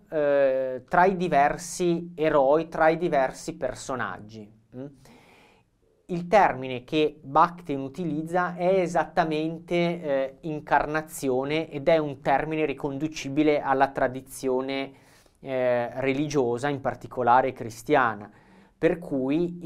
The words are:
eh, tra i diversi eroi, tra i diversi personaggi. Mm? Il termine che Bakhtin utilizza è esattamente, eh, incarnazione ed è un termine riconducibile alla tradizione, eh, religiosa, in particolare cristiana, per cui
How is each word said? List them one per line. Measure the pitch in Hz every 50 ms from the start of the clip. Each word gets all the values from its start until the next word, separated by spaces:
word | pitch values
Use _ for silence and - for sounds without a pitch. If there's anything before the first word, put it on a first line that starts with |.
| _
eh, | - 170 156 147 143 143 139 139 135 131 131 131 131 127 127 123
tra | - - 175 180
i | 196 196
diversi | 175 180 170 151 139 143 147 151 151 - - - - 180 175 170 170 175 - -
eroi, | - 156 156 147 147 135 135 151 165 165
tra | 165 - 160 160 160
i | 165 165
diversi | 180 170 151 139 131 131 - - - - 160
personaggi. | - - 127 113 - - - 135 123 110 98 90 - 107 107 113 110 104 104 _ _ _ _ -
Mm? | 123 135 147 143 _ _ - - - _ _ _ _ _ _ _ _ _ _ _ _ _ _ _ _ _
Il | - 180 170 175
termine | 175 220 202 180 143 127 127 131 131 127 120 -
che | - 156 156 151 147 147 -
Bakhtin | - 135 139 156 170 175 175 - - - 143 135
utilizza | 135 135 135 185 180 165 147 151 165 165 170 180 180 175 175
è | 175 175 180 190 190
esattamente, | 180 165 175 170 156 160 - 185 170 160 156 156 156 165 165 165 - - 175
eh, | 175 170 170 170 170 165 147 139 135 135 131 - -
incarnazione | - 160 151 147 - - 160 139 135 147 151 156 156 - - - 147 131 123 127 135 143 151 160 160 -
ed | 147 147 135
è | 175 165
un | 160 151 147 135 -
termine | - 160 139 135 151 156 160 156 156
riconducibile | 143 131 - - 143 135 139 156 151 156 - - 139 135 151 151 151 147 143
alla | - 135 135 135 135
tradizione, | 131 - 143 135 127 127 131 131 - - - 139 131 127 127 131 135 135 135 135 135 135 - _ _ _ _ _ _ _ _ -
eh, | 139 131 127 127 123 123 123 120 113 - 131
religiosa, | 127 135 135 135 156 151 143 147 127 120 120 117 127 147
in | 143 131
particolare | 117 127 - - - 117 - 127 123 120 120 131 135 131 123
cristiana, | - 127 113 - - - - 151 139 127 113 107 104 104 101 _ - _ _ _ _ _ _ _
per | - 156 165 180
cui | 175 - - 147 135 131 131 147 165 175 175 175 175 175